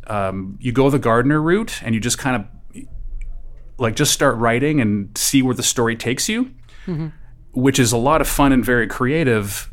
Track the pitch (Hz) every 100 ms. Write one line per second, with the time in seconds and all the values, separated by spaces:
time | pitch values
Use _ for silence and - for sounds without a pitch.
0 | - 104 95 95 95 101 123 117 139 135
1 | 113 113 131 151 156 190 220 - 120 113
2 | 117 - 139 123 98 - - - - -
3 | - - - - - - - - 117 107
4 | 143 - 143 117 117 120 147 151 110 104
5 | 98 - - 139 127 123 - - 113 113
6 | 117 131 - 220 254 - - - - 156
7 | 160 - - - - 127 135 131 117 117
8 | 127 156 139 - 139 131 113 123 110 -
9 | 127 156 139 110 101 98 -